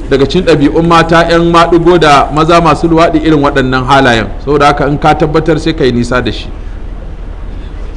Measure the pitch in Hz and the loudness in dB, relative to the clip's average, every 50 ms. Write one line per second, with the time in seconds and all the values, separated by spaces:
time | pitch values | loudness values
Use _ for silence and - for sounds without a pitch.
0 | - - 135 127 135 131 - 185 180 170 151 143 139 151 156 165 165 165 170 165 | -4 -2 0 0 0 0 0 0 0 2 2 2 2 2 2 0 2 2 2 2
1 | 165 165 170 165 165 165 170 170 170 170 170 170 170 170 175 165 160 175 180 165 | 2 2 2 2 2 2 0 0 2 2 2 2 2 2 2 2 4 4 4 4
2 | 160 151 143 135 117 - 135 151 160 160 170 170 160 156 143 - 175 165 160 160 | 4 4 4 4 2 0 0 0 2 2 2 2 4 2 0 0 0 0 2 2
3 | 170 151 156 151 151 160 156 143 139 143 139 135 127 127 131 131 127 127 143 135 | 2 2 0 0 0 2 2 2 2 0 0 0 -2 0 -2 -2 0 2 2 2
4 | 135 123 117 110 104 101 - - - 135 147 143 143 143 135 - 143 139 147 - | 4 2 2 0 -2 -4 -6 -8 -4 -2 0 2 2 2 2 0 0 -2 -2 0
5 | - 156 - - 170 147 151 160 - 170 165 156 - 165 156 - 139 123 117 120 | 0 0 2 2 0 0 0 -2 0 0 -2 -2 -2 -4 -2 0 0 0 0 0
6 | 117 117 127 123 113 110 - - - - - - - - - - - - - - | -2 -2 -2 -2 -2 -4 -6 -8 -10 -12 -12 -12 -12 -12 -12 -12 -12 -12 -12 -12
7 | - - - - - - - - - - - - - - - - - - - | -12 -12 -12 -12 -12 -12 -12 -12 -12 -12 -12 -12 -12 -12 -12 -12 -12 -12 -12